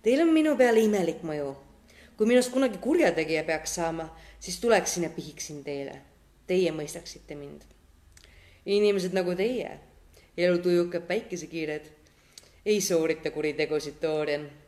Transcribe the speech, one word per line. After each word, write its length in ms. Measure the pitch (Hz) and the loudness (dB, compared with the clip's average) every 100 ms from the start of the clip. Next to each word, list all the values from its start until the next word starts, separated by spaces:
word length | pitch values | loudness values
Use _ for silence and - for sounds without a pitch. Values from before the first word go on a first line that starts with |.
Teil 200 | 220 269 | 4 4
on 80 | 330 | 4
minu 220 | 320 311 277 | 4 4 4
peale 240 | 247 220 220 | 6 6 4
imelik 340 | 208 165 160 165 | 2 0 -4 -6
mõju. 240 | 151 139 139 - - - - - - | -6 -6 -8 -18 -20 -20 -20 -20 -2
Kui 140 | 214 | 4
minust 220 | 247 247 | 4 4
kunagi 260 | 262 269 202 | 0 0 0
kurjategija 640 | 240 339 226 165 156 160 | 0 4 4 2 0 -2
peaks 320 | 156 156 - - | 0 -4 -4 -4
saama, 320 | 165 165 160 - - - | -4 -4 -10 -16 -20 -18
siis 160 | - 175 | -12 -4
tuleksin 420 | 233 190 180 180 | 2 4 2 -4
ja 80 | 160 | -4
pihiksin 480 | 170 170 - - 147 139 | -6 -14 -14 -14 -12 -8
teile. 320 | 143 139 139 - _ _ _ - | -8 -8 -12 -20 _ _ _ -2
Teie 260 | 180 175 | 0 2
mõistaksite 640 | 160 147 170 - - - 147 | -2 -8 -12 -16 -20 -16 -14
mind. 300 | 143 147 - _ _ _ _ - - - - - - | -14 -18 -20 _ _ _ _ -20 -20 -20 -20 -14 0
Inimesed 460 | 202 208 202 180 | 4 4 2 0
nagu 220 | 185 180 180 | -2 -2 0
teie, 380 | 214 254 - - - - - - _ - | -2 -2 -6 -12 -20 -20 -20 -20 _ -2
elutujukad 640 | 180 175 180 175 175 175 170 | 0 2 2 2 0 -4 -4
päikesekiired, 840 | 202 226 185 151 165 156 151 - - _ _ _ - - _ | -6 -4 -12 -10 -8 -6 -8 -12 -20 _ _ _ -20 -20 _
ei 160 | 208 208 | 0 0
soorita 540 | 180 170 160 156 156 | 2 2 2 -2 -4
kuritegusid, 640 | 151 151 147 151 151 143 139 | -2 -4 -2 -2 -2 -4 -6
Dorian. 460 | 160 151 151 147 147 143 | -4 -2 -2 -4 -6 -16